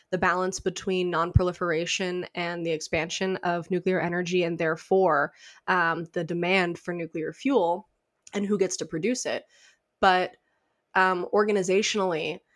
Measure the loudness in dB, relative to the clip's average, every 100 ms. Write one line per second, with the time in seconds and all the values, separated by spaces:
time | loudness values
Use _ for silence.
0 | _ 0 0 2 -2 -2 -4 -4 -2 -2
1 | 0 0 2 2 2 0 -2 0 -2 -2
2 | -2 -4 -6 -6 -6 -4 -2 -4 -2 -2
3 | -2 -4 -2 -2 -2 -2 -2 -2 0 0
4 | 0 -2 0 0 0 0 -2 -2 2 4
5 | 4 4 0 -6 -20 -8 0 2 2 -2
6 | -4 -6 -4 -2 2 2 2 -2 -8 -8
7 | -6 -6 -8 -4 0 2 2 0 -6 _
8 | _ _ -10 -4 -2 0 0 -2 -6 -4
9 | -2 -2 -4 -6 -8 _ -20 _ _ _
10 | 4 4 0 -6 _ _ _ _ _ 2
11 | 2 2 0 2 2 2 2 2 2 0
12 | 0 -2 -4 -8 _